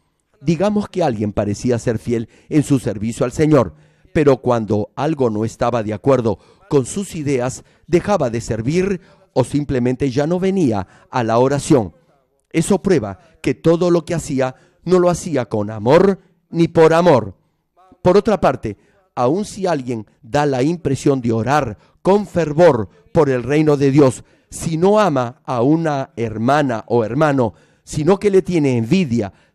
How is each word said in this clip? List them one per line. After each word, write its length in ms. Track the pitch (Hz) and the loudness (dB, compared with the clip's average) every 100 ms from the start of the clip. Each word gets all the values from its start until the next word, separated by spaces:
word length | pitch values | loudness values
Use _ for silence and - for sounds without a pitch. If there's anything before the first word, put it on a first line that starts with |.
| _ _ _ _ | _ _ _ _
Digamos 480 | 139 165 202 208 196 | -2 0 0 -2 -4
que 160 | 180 | -4
alguien 300 | 156 110 107 | -2 -2 -4
parecía 460 | 110 101 101 123 117 | -4 -4 -4 -2 -2
ser 180 | 123 107 | -2 -4
fiel 320 | - 117 113 _ - | -4 -6 -6 _ -2
en 140 | 151 | -2
su 160 | 135 135 | 2 0
servicio 460 | 117 101 113 - 123 | -2 -6 -6 -4 -4
al 60 | |
Señor, 420 | - 156 143 92 - _ _ _ | 0 2 2 2 -6 _ _ _
pero 240 | 170 143 123 | 0 2 2
cuando 540 | 123 120 104 107 104 - | 0 -2 0 -4 -4 -6
algo 340 | 147 147 120 | -4 0 -2
no 140 | 107 | 0
estaba 400 | 113 - 120 120 | -4 -2 -2 -2
de 100 | 107 | -4
acuerdo 460 | 107 139 127 113 92 _ _ - | -4 0 2 0 -4 _ _ -2
con 160 | 143 120 | -2 -2
sus 300 | 196 196 170 | -8 -8 -8
ideas, 480 | 143 127 127 - - _ - | -4 -2 -4 -8 -18 _ -2
dejaba 420 | 165 202 196 123 | -2 0 -2 -2
de 120 | 117 | -4
servir 600 | - 113 117 175 190 185 _ _ _ | -6 -6 -2 -2 -2 -4 _ _ _
o 100 | - | -4
simplemente 680 | - 147 143 131 123 131 139 | -2 -2 -2 -2 0 -2 -2
ya 160 | 123 151 | -2 -2
no 120 | 180 | -2
venía 480 | 190 190 139 101 90 - - | -2 0 0 0 -6 -16 -8
a 140 | 127 | -4
la 160 | 113 117 | 0 2
oración. 540 | 131 139 - 139 90 - _ _ _ _ _ | 2 0 2 2 0 -10 _ _ _ _ _
Eso 300 | 160 165 196 | -4 0 0
prueba 380 | 196 156 104 95 _ _ | 0 -2 -2 -12 _ _
que 120 | - | -6
todo 380 | - 160 165 175 | -2 0 2 2
lo 140 | 170 170 | 0 -2
que 80 | |
hacía 420 | 165 - 131 127 - _ _ | -8 -6 -4 -4 -6 _ _
no 160 | 170 180 | 0 2
lo 100 | 175 | 2
hacía 360 | 170 180 139 120 | 0 -4 -4 -2
con 240 | 107 104 | -4 -6
amor 500 | 110 113 165 196 190 _ _ - | -4 2 4 4 0 _ _ -8
ni 180 | 165 165 | -2 0
por 260 | 165 160 | 4 4
amor. 420 | 165 175 127 98 - _ _ _ _ _ _ | 6 4 4 0 -12 _ _ _ _ _ _
Por 140 | 180 196 | 2 2
otra 220 | 220 202 | 2 2
parte, 380 | 175 - 110 98 _ _ _ - | 0 0 -8 -12 _ _ _ -2
aun 280 | 123 180 208 | 0 0 -4
si 200 | - 185 | -6 -4
alguien 400 | 151 123 113 - _ | -4 -4 -8 -10 _
da 240 | 110 143 147 | -4 -2 0
la 180 | 127 | 0
impresión 580 | 143 175 139 135 143 135 | 0 -2 -4 -2 0 0
de 100 | 117 | 0
orar 440 | 113 113 147 123 104 _ _ | -2 0 0 -2 -10 _ _
con 260 | 180 208 190 | 0 0 0
fervor 640 | 175 156 147 175 120 95 _ _ | -4 -2 4 4 4 -2 _ _
por 180 | 165 139 | 0 2
el 140 | 127 | 0
reino 320 | 120 151 156 143 | 0 2 2 2
de 160 | 139 | 2
Dios, 320 | 143 135 - - _ - | 4 4 2 -14 _ -20
si 280 | - 165 160 | -10 -6 0
no 220 | 190 214 | 2 4
ama 420 | 190 131 120 - | 2 0 -4 -8
a 180 | - 123 | -6 0
una 480 | 135 165 160 139 131 - | 2 2 0 -4 -8 -8
hermana 680 | 113 104 120 147 139 113 - | -6 -4 0 2 0 -4 -2
o 160 | 120 | -2
hermano, 520 | 107 127 156 135 110 - _ _ | 0 0 0 2 -2 -4 _ _
sino 360 | - 156 151 196 | -10 -4 0 2
que 100 | 202 | 2
le 120 | 190 | 2
tiene 360 | - 170 139 120 | 2 0 0 0
envidia, 560 | 113 190 147 117 98 _ _ | 2 0 0 -2 -4 _ _